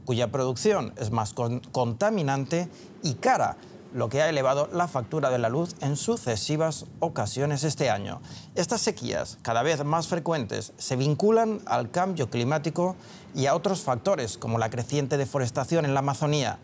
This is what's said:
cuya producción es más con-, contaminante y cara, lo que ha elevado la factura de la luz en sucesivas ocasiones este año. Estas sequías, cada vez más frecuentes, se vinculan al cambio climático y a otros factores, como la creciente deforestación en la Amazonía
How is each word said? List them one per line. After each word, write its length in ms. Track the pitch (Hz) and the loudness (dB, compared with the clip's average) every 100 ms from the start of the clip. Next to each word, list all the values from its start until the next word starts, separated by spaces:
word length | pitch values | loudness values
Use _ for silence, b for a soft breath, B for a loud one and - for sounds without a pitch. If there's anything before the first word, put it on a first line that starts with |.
cuya 280 | - 120 117 | -2 0 2
producción 600 | 131 127 127 214 196 117 - | 2 0 2 2 2 0 -6
es 160 | 113 | -2
más 200 | 113 107 | -2 -2
con-, 280 | - 117 123 - | -2 -2 -2 -4
contaminante 960 | 131 120 113 208 220 143 139 131 170 175 B B B | 0 0 2 0 2 0 0 0 -2 -2 B B B
y 100 | 160 | -4
cara, 420 | 120 262 226 110 - B B - | 0 2 4 2 -2 B B -10
lo 160 | 127 117 | -4 0
que 120 | 135 | 2
ha 80 | 156 | 2
elevado 400 | 151 131 139 147 | 4 4 2 2
la 160 | 170 175 | 0 0
factura 420 | 131 117 156 135 | 0 -2 0 2
de 80 | 127 | 2
la 100 | 113 | 2
luz 280 | 135 175 - | 0 -2 -2
en 140 | 139 | -2
sucesivas 920 | 143 - 233 - 107 - 151 160 147 - - | 0 0 0 0 0 0 2 2 0 -10 -4
ocasiones 640 | 165 - 104 131 143 143 | -2 0 -2 0 0 0
este 280 | 156 - 135 | 0 2 2
año. 300 | 101 98 - B B B - | 2 -2 -8 B B B -4
Estas 240 | 170 233 | 0 2
sequías, 580 | - - 120 90 65 - | 0 -2 -4 -2 -4 -6
cada 200 | - 113 | 0 2
vez 220 | 139 151 | 2 2
más 240 | 147 165 160 | 2 0 0
frecuentes, 640 | 170 156 160 107 107 101 - | -2 0 -2 -2 -6 -6 -8
se 180 | - 127 | -4 0
vinculan 640 | 139 147 202 226 226 214 | 2 4 4 6 4 -2
al 280 | - 120 117 | -2 -2 0
cambio 360 | 175 190 170 120 | 0 0 0 -2
climático 680 | 120 120 156 160 160 180 180 B B B 147 | 0 0 0 -2 0 -2 -2 B B B 0
y 100 | 135 | 2
a 80 | |
otros 280 | 156 190 190 | 4 2 0
factores, 540 | - 123 202 185 113 - | 0 0 2 0 -2 -4
como 220 | 117 113 | -2 0
la 100 | 113 | 0
creciente 480 | 120 117 143 135 143 | -2 -2 0 2 0
deforestación 680 | 131 143 123 147 127 165 | 0 0 0 -2 0 2
en 100 | 147 | 2
la 60 | 139 | 2
Amazonía 580 | 139 131 147 147 120 - | 2 0 2 2 0 -4